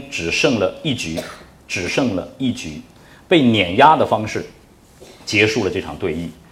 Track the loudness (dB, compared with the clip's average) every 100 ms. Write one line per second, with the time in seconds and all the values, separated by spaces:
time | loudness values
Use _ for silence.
0 | -2 -6 -4 0 2 2 0 -2 -6 -6
1 | -6 -8 -10 -14 -20 -20 -10 -6 -4 -2
2 | -2 -2 -6 -6 -4 -4 -8 -14 -16 -20
3 | -20 -20 0 4 4 4 2 6 6 6
4 | 2 0 -2 -8 -10 -14 -20 _ _ -20
5 | -20 -18 -4 2 2 2 -2 -2 -6 -6
6 | -6 -6 -8 -12 -20